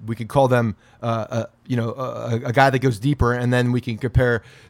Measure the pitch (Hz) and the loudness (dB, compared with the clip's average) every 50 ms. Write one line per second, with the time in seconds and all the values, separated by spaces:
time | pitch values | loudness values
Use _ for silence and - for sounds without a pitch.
0 | 110 110 117 110 117 104 - 143 135 123 127 123 117 110 98 - _ _ _ _ | -10 -8 -8 -8 -8 -2 2 2 2 4 4 2 2 0 -2 -6 _ _ _ _
1 | - 117 113 113 107 - - 117 110 - - _ _ - 127 120 117 117 - 135 | -6 -4 -4 -4 -6 -6 -6 -6 -6 -8 -12 _ _ -6 -4 -4 -2 -4 -6 -6
2 | 131 123 117 113 117 120 117 117 131 131 113 139 135 135 131 131 131 131 117 95 | -8 -8 -8 -8 -6 -4 -4 -4 -4 0 4 4 6 6 4 2 0 0 -2 0
3 | 117 143 147 - - 120 120 123 123 123 123 123 123 123 123 123 - 123 113 104 | -2 -2 0 2 2 0 0 0 0 2 2 2 2 2 0 -2 -2 -4 -8 -6
4 | - 117 - 123 127 123 120 110 - - - - - - | -6 0 2 2 2 4 2 0 -4 -8 -18 -20 -16 -8